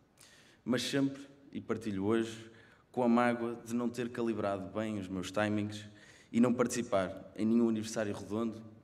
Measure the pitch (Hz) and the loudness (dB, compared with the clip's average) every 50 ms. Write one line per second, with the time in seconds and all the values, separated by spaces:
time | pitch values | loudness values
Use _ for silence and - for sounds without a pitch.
0 | _ _ _ - - - - - - - - _ - - 123 123 120 - - 143 | _ _ _ -20 -20 -20 -20 -20 -20 -20 -20 _ -4 -2 -2 -2 -2 0 0 0
1 | 139 139 135 - - - - - - - - - - - 113 110 - 110 101 95 | 0 0 -2 -4 -14 -18 -20 -20 -18 -12 -12 -10 -6 -4 -6 -4 -4 -4 -2 -2
2 | 95 104 113 113 113 113 113 - - - - - - - - _ _ _ - 120 | 0 2 2 2 2 0 -4 -12 -14 -18 -20 -20 -20 -20 -20 _ _ _ -2 0
3 | 123 120 117 120 123 120 120 117 120 117 120 117 - 110 113 120 120 117 117 - | 4 4 6 6 4 4 2 0 -2 -6 -6 -8 -8 -4 -4 -2 -2 -2 -2 -4
4 | 123 117 120 - 117 113 110 104 101 101 98 98 95 92 - 107 110 110 107 104 | -6 -4 -4 -2 -2 -2 -2 -2 -2 -2 -2 -4 -6 -6 -6 -4 -4 -4 -4 -4
5 | 92 90 95 92 87 - - 104 107 104 104 107 104 104 104 - - - - - | -6 -4 -6 -6 -6 -4 0 0 2 2 2 0 0 -2 -6 -10 -12 -14 -18 -20
6 | - - - - - - - 113 117 123 120 120 123 117 - 120 110 - - 98 | -20 -20 -20 -20 -10 0 4 6 6 6 6 4 2 2 2 -2 -2 0 2 2
7 | 92 87 85 - - - - - 107 110 113 117 117 113 113 110 101 104 - 120 | 2 0 -4 -8 -14 -12 -4 0 2 4 6 6 6 6 4 2 -2 -4 -2 -2
8 | 110 101 101 101 95 87 101 110 117 113 107 110 - - - - | -2 -2 -4 -6 -6 -4 -2 -2 -2 -2 -4 -8 -14 -16 -20 -20